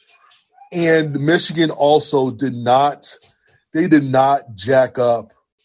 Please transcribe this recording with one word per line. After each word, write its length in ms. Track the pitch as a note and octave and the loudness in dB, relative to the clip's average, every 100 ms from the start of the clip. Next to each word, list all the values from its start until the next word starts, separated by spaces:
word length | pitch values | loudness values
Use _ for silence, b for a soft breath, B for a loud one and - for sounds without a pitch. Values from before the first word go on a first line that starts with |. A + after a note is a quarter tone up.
| _ _ _ _ _ _ - | _ _ _ _ _ _ -12
and 440 | F3 E3 D#3+ D#3 C#3 | -4 2 2 0 -4
Michigan 500 | D3 F3+ - E3 D#3 | 0 0 0 -2 -2
also 640 | - C#3+ D3+ - C#3+ C3 | 0 2 2 2 -2 -2
did 240 | A2 C3+ A#2+ | -4 -6 -4
not, 600 | A#2+ C3 C#3+ C#3+ - - _ b b b b | 0 2 0 -4 -14 -18 _ b b b b
they 140 | D#3 F3 | -4 2
did 160 | D3+ | 2
not 520 | C3+ C3 C3+ C#3 - G#2 | 2 0 2 0 -4 -10
jack 420 | - C3+ B2+ - | -2 0 0 0
up, 340 | A#2+ A#2 - _ _ _ | -2 -2 -4 _ _ _